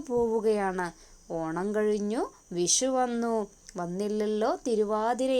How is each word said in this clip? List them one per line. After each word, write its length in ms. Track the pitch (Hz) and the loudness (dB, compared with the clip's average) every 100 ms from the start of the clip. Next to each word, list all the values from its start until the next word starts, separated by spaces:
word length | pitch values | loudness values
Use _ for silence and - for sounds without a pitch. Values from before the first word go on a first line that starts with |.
| 294 | 0
പോവുകയാണ്. 800 | 240 233 226 214 208 196 185 175 - - - - 165 | 0 2 2 2 2 0 -2 -4 -8 -20 -20 -8 -4
ഓണം 300 | 160 170 196 214 | -4 -2 -2 0
കഴിഞ്ഞു, 460 | 214 208 208 233 392 - - 175 | 2 0 0 -2 -4 -8 -8 -2
വിഷു 300 | 175 - 262 262 | 2 2 2 2
വന്നു, 340 | 247 233 233 226 208 - - 190 | 0 0 0 0 -2 -8 -12 -8
വന്നില്ലല്ലോ 720 | 175 180 208 214 214 214 233 349 262 | -4 -4 -2 0 0 0 0 0 0
തിരുവാതിര 640 | 214 208 214 220 247 262 254 | 0 2 0 0 0 2 2